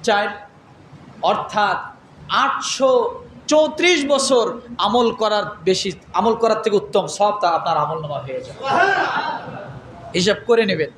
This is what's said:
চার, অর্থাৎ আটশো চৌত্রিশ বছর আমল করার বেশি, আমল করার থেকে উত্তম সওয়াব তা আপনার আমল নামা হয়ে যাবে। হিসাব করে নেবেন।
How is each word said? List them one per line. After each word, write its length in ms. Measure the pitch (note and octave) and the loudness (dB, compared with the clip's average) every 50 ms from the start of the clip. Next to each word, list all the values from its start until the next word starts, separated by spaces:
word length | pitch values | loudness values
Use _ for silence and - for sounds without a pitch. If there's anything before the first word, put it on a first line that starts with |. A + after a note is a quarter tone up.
চার, 260 | - A#3 G#3 G3+ G#3 A3 - - - - - - - - - - - - - - - - - - | 2 2 0 0 0 -4 -8 -10 -16 -20 -20 -20 -20 -20 -20 -20 -20 -20 -20 -20 -20 -20 -12 -2
অর্থাৎ 540 | - E3+ G#3 G#3 - - - G#3+ G#3 G3 F3+ - - - - - - - - - - - | 0 0 0 0 -4 -4 -2 -2 0 0 -2 -4 -8 -14 -18 -20 -20 -20 -20 -20 -8 -2
আটশো 960 | - A3 C#4 - - - - - - - C4 C4 B3+ B3 - - - - - - - - - | 0 0 0 0 -2 -4 -6 -6 -2 0 2 4 4 4 2 0 -4 -8 -16 -18 -20 -16 -2
চৌত্রিশ 580 | - D4 D4+ D#4 D4 D4+ - E4 F4 F4+ D4+ C#4 C#4 | 2 4 4 4 4 2 2 2 2 4 2 2 0
বছর 520 | C#4+ C4+ - - C4+ A#3+ A3 F#3+ D#3+ - - - - - | 0 0 2 2 2 2 2 0 -4 -8 -12 -14 -6 -2
আমল 340 | F3 G#3 G#3+ B3 B3 A3+ | -2 2 2 2 2 2
করার 300 | - - A3 G#3+ G#3+ G#3 F#3+ - - - D#3+ | 0 0 -2 0 0 0 -2 -4 -10 -4 0
বেশি, 280 | F#3 F#3 F#3 - G3 - - - - | 0 0 0 -2 -6 -8 -10 -16 -4
আমল 220 | - F3 G3+ A3+ A3 | -2 0 2 2 2
করার 280 | A3 A#3 A3+ A3 A3 | 2 2 2 2 2
থেকে 140 | - A3+ G3+ | 2 4 4
উত্তম 300 | G3 - - - G3+ F3+ | 4 0 2 0 0 0
সওয়াব 340 | D#3 - - G#3 G#3 G3+ - | 0 0 2 2 2 2 2
তা 80 | - F3 | 0 2
আপনার 280 | E3 D#3 D3 F3 E3 | 2 2 0 0 0
আমল 240 | D3+ D3 D3 D#3+ D#3+ | 0 0 -2 -2 -6
নামা 180 | D#3 D3 D3 C3+ | -6 -8 -8 -8
হয়ে 220 | C3 C3 C3 B2+ | -8 -8 -8 -10
যাবে। 240 | - - - - C4 C4+ D4+ E4+ F#4 G4+ G4 F#4 E4+ - - - D#4+ D#4+ - - - - - - - - - - - - - - - - - | -10 -12 -14 -10 -4 0 2 4 4 4 2 0 0 -2 -2 -4 -4 -4 -6 -8 -10 -12 -14 -14 -14 -14 -16 -16 -18 -18 -20 -18 -18 -6 -2
হিসাব 220 | F3 F3+ G#3+ G3+ G3+ - | 0 0 0 0 -2 2
করে 200 | - A#3 A3+ A3+ | 2 2 2 2
নেবেন। 240 | G3+ F#3 E3 D3+ - - | 0 0 -2 -4 -6 -6